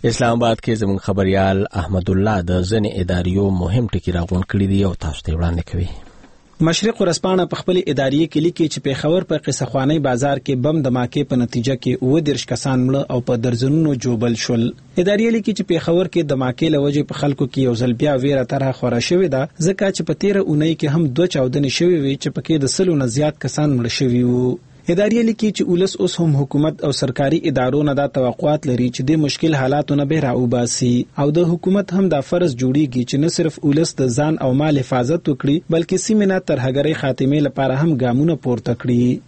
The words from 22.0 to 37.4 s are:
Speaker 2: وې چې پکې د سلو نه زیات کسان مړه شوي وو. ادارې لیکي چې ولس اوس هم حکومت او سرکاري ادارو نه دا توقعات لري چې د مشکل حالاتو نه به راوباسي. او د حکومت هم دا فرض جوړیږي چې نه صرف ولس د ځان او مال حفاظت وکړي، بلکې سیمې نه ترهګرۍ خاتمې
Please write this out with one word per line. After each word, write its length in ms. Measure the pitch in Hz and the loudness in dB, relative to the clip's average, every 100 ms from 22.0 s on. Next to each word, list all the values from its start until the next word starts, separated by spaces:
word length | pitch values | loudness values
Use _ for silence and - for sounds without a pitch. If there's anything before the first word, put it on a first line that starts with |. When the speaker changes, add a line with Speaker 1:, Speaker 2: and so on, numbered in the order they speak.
Speaker 2:
وې 100 | 139 135 | 0 -2
چې 60 | 147 160 | -4 -6
پکې 180 | - 160 | -2 0
د 80 | 135 - | 0 0
سلو 240 | 185 156 | 2 2
نه 40 | 127 120 | 0 0
زیات 260 | 151 - | -2 -2
کسان 240 | 135 - 151 131 | -6 0 2 2
مړه 140 | 117 - | 0 0
شوي 260 | 131 123 123 | 2 2 2
وو. 280 | 123 127 123 - - - | 2 0 -2 -10 -8 -2
ادارې 320 | 175 208 233 226 | 2 2 4 2
لیکي 200 | 214 214 - | 2 -2 0
چې 60 | 190 | 0
ولس 240 | 175 190 - | 2 0 0
اوس 120 | 185 - | -2 2
هم 160 | 165 139 | 2 2
حکومت 480 | 139 143 151 - 151 | 2 2 0 0 -2
او 60 | 131 | 0
سرکاري 420 | 139 127 139 156 165 | -2 0 0 2 0
ادارو 320 | 135 127 143 147 | 0 0 2 0
نه 60 | 139 | 0
دا 80 | 143 | 0
توقعات 540 | 135 123 - 151 151 139 | 0 0 0 0 0 0
لري 160 | 123 123 | 0 0
چې 80 | - 131 | -2 0
د 100 | 160 | 2
مشکل 340 | 147 - 165 143 | 2 0 0 2
حالاتو 380 | 131 143 139 143 | 2 0 0 0
نه 80 | 139 | 0
به 120 | 160 139 | 0 0
راوباسي. 680 | 123 123 123 120 - 127 120 - - | 0 0 0 0 0 2 2 -2 -2
او 40 | 143 156 | 0 2
د 60 | 170 | 2
حکومت 420 | 170 185 202 196 180 | 0 0 0 0 0
هم 100 | 190 147 | 2 0
دا 60 | 127 | 0
فرض 260 | 175 175 120 | 0 0 0
جوړیږي 460 | 127 139 147 123 120 | 0 2 0 -2 -2
چې 60 | 139 160 | 0 0
نه 20 | 175 | 0
صرف 260 | 165 - 147 | -2 0 0
ولس 260 | 143 165 - | 2 0 0
د 120 | 131 120 | 0 0
ځان 240 | 151 160 135 | 0 0 0
او 40 | 127 | 2
مال 200 | 156 143 | 2 0
حفاظت 380 | 123 127 123 175 - | 0 0 0 0 -2
وکړي، 280 | 131 143 151 - 165 | -2 0 0 0 -2
بلکې 200 | 165 185 - | 0 -2 0
سیمې 200 | 214 196 | 2 2
نه 60 | 185 185 | 0 0
ترهګرۍ 440 | 143 131 131 147 156 | -2 0 0 -2 0
خاتمې 400 | 139 127 131 151 | -2 0 0 2